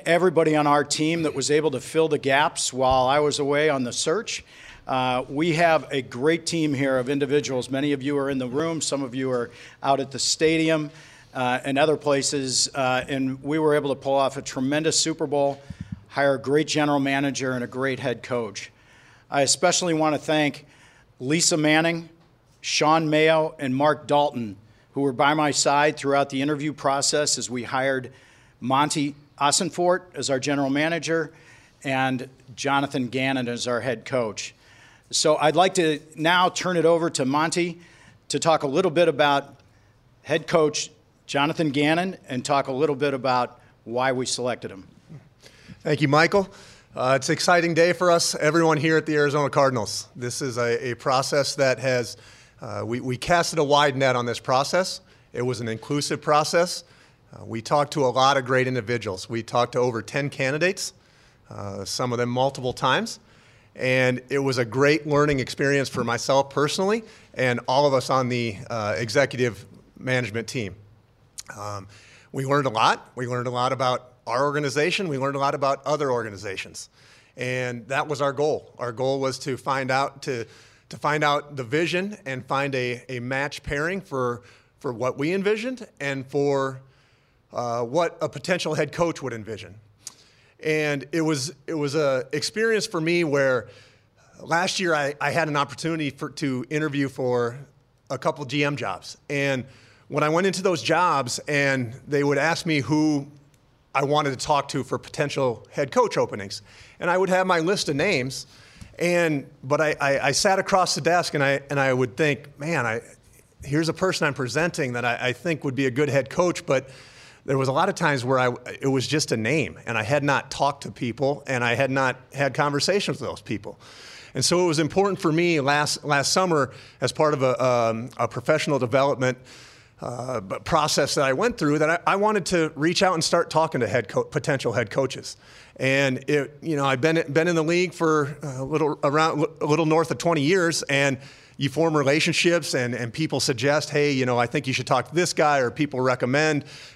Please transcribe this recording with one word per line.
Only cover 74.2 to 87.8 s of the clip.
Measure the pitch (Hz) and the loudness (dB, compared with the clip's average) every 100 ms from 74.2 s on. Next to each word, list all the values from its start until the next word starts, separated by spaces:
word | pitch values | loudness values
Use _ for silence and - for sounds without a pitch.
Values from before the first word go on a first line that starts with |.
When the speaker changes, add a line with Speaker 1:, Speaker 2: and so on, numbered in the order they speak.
| - | -4
Speaker 2:
our | 120 | 0
organization. | 143 143 143 123 165 180 185 | 0 0 -2 0 0 -2 -4
We | 135 | -4
learned | 135 139 | -2 -2
a | |
lot | 139 | -2
about | 147 135 135 135 | 0 -2 -2 -2
other | 151 139 | -2 0
organizations. | 120 110 98 101 95 - - - _ - - _ - | -2 -4 -8 -10 -10 -12 -14 -18 _ -20 -20 _ -8
And | 127 127 123 120 107 | -6 -4 -4 -8 -6
that | 135 151 | -4 -2
was | 135 | -2
our | 139 | -2
goal. | 131 151 113 - - | 0 0 -2 -6 -8
Our | 120 | -8
goal | 113 131 135 | -2 -2 0
was | 131 131 | -2 -4
to | 147 120 | -6 -6
find | 156 135 131 | -2 -2 0
out, | 131 139 143 | 0 0 -6
to, | 151 120 113 - - _ - | -6 -6 -8 -14 -20 _ -20
to | - | -6
find | 147 151 | -2 0
out | 147 147 147 143 | 2 0 -2 -10
the | |
vision | 113 151 170 180 202 208 135 | -4 -2 0 -2 -4 -8 -10
and | 131 | -8
find | 131 139 139 | -4 -2 -2
a, | 131 123 120 - | -2 -4 -6 -8
a | 123 | -8
match | 123 135 143 - | -6 -4 -4 -8
pairing | - 143 160 190 | -8 -4 -4 -6
for, | - 135 123 120 - - _ _ | -6 -4 -4 -4 -12 -20 _ _
for | 139 | -8
what | 113 127 127 | -4 -4 -2
we | 151 | -2
envisioned | 190 190 220 247 247 214 - | 0 0 -2 -4 -10 -12 -8
and | 143 135 131 | -6 -6 -4
for, | 143 143 139 135 131 - _ _ _ _ _ _ | 0 2 2 -2 -6 -16 _ _ _ _ _ _
uh, | 107 120 117 | -6 -4 -2